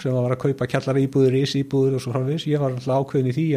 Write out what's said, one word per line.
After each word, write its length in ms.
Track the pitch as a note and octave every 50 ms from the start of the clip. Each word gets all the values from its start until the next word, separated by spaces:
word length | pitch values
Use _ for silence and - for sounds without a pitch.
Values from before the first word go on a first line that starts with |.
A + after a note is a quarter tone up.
| -
sem 80 | C3+ B2+
var 200 | B2+ B2 B2 C3
að 60 | B2+ -
kaupa 240 | C#3+ C3+ - C3+
kjallaraíbúðir, 640 | - - C#3 C3+ C#3 C3+ C#3 C3+ C3+ - C#3 C3+ C3
risíbúðir 640 | B2+ C3+ C#3+ C3+ - C#3 C3+ C#3 - C3+ C3+ C3+ C3+
og 80 | B2+ -
svo 80 | B2
framvegis. 360 | A#2+ C3 C3 C3+ D3+ E3 - D3+
Ég 80 | D3 D3
var 140 | C#3+ C3 B2+
náttúrulega 300 | B2 B2+ C3+ C3 C3+ C3+
ákveðinn 220 | - - C#3+ B2+ B2+
í 40 | A#2+
því 80 | C#3+ E3 D#3+ D3